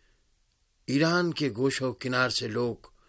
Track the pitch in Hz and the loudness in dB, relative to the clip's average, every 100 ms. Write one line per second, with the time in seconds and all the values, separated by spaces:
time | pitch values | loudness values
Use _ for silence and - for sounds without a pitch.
0 | _ _ _ _ _ _ _ _ - 139 | _ _ _ _ _ _ _ _ -2 2
1 | 165 175 175 151 143 104 135 - 131 110 | 4 2 0 0 -4 0 0 0 -4 -4
2 | 127 127 127 - 120 113 120 107 - _ | -2 0 2 0 -4 -2 -2 -4 -14 _